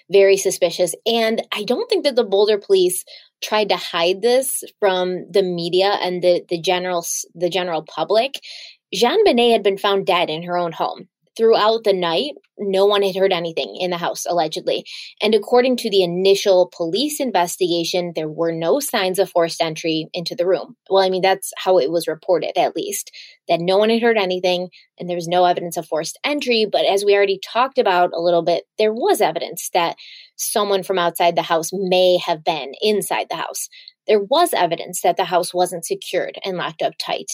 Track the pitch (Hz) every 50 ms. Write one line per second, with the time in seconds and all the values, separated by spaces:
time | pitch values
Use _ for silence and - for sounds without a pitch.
0 | _ - 170 196 196 196 196 196 - 190 - - 185 170 - - 180 170 - -
1 | - 226 226 233 226 220 226 - - - - 214 208 - 240 349 466 - 427 349
2 | 285 285 233 240 214 196 196 196 214 208 214 202 - - 196 190 180 180 180 -
3 | - - - - - _ _ - - - 214 214 214 196 185 170 - - - 170
4 | 170 180 196 190 214 240 247 262 262 - - - - - - - 214 190 185 180
5 | 180 185 180 170 - - 180 202 190 180 175 170 170 175 170 180 190 202 202 -
6 | - 180 180 180 170 180 175 165 - - 175 170 160 185 180 180 180 185 180 170
7 | 170 - - - - - - 170 180 175 170 185 180 180 160 156 160 - - 156
8 | 165 170 202 220 247 277 - - - - - - - - - _ _ _ 202 180
9 | 233 247 330 453 415 359 262 233 240 240 226 214 208 202 196 196 - 202 196 196
10 | 175 190 175 180 165 156 156 160 175 175 175 175 175 170 160 - 170 - - -
11 | - _ _ _ _ _ - - 226 226 220 170 208 220 226 233 220 208 190 185
12 | 175 170 165 190 262 294 - - _ _ _ - 208 196 190 190 202 202 208 202
13 | 202 190 180 190 190 190 185 170 175 170 160 147 131 98 104 - 185 180 175 170
14 | 175 127 - - - - 175 170 156 160 - 170 165 - 113 - - - - -
15 | - - - - 202 214 220 208 208 - 247 247 247 262 254 233 - 220 185 190
16 | 180 170 175 180 190 196 196 196 - 208 185 180 180 180 - - 170 165 170 220
17 | 285 294 294 - 277 240 196 180 175 170 - - 190 165 170 170 160 160 - 180
18 | 175 175 160 165 156 156 151 160 170 165 165 165 165 165 233 294 277 - - 208
19 | 185 185 185 196 185 180 - 175 165 165 - - 165 160 156 156 - 160 160 160
20 | 156 - - 180 170 - - - 170 185 180 127 - - - _ _ - 190 190
21 | 190 185 185 185 185 190 196 196 - - - - - 190 190 175 - 160 165 170
22 | 165 160 160 160 - - 180 151 151 - - 180 156 120 - 160 - - - -
23 | - - - - - - - _ _ - 170 165 170 185 190 202 214 226 233 226
24 | 240 233 226 214 190 185 185 180 190 180 180 180 180 180 - - _ _ _ -
25 | 180 180 175 175 165 165 180 180 180 175 175 175 175 170 - 175 160 - 160 151
26 | 170 - - - - 269 294 294 277 247 233 220 214 202 - 170 151 151 190 196
27 | 202 202 202 202 202 196 190 190 - - - 226 262 262 - 254 226 202 180 180
28 | 180 175 - 165 170 175 175 170 165 175 170 - - _ _ - 220 214 220 240
29 | 320 427 359 - 196 151 - - 117 - - - - - - 180 170 165 - -
30 | - - - - - _ _ - - - - 214 208 202 196 190 170 - 190 180
31 | 175 170 165 - 175 175 175 170 165 - 170 160 160 - 185 196 190 180 180 180
32 | 185 180 180 175 - 180 170 156 156 180 160 147 127 139 135 - - 214 214 196
33 | 196 - 160 107 - - 170 160 - - - - - - - - - - _ _
34 | _ - 214 208 202 202 269 330 349 330 - - 175 160 165 - - - 175 -
35 | - 180 170 - 185 165 185 175 180 - - 180 180 180 185 165 - - 196 196
36 | - - 185 170 113 - - - - 196 185 170 135 147 160 - 185 156 - -
37 | - - - - - -